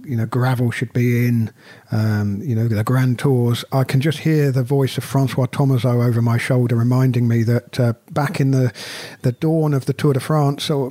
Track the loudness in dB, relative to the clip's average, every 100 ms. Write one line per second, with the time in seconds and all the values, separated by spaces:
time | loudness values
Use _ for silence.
0 | -6 -4 -2 0 0 0 0 -2 -4 0
1 | 0 2 2 0 -2 -8 -20 -20 -6 -2
2 | 0 0 -2 -4 -4 -2 0 0 0 0
3 | 0 0 0 2 2 -2 -2 -2 0 0
4 | 0 -2 0 2 2 0 0 0 0 -4
5 | -4 0 0 0 -2 0 0 2 2 2
6 | 2 2 2 0 0 0 2 2 2 2
7 | 2 2 2 2 2 0 -2 -2 0 -2
8 | -6 -4 -4 0 0 2 0 -4 -12 -14
9 | -16 -4 -4 -2 0 2 2 0 -2 0
10 | 0 0 0 2 2 0 -2 -2 -4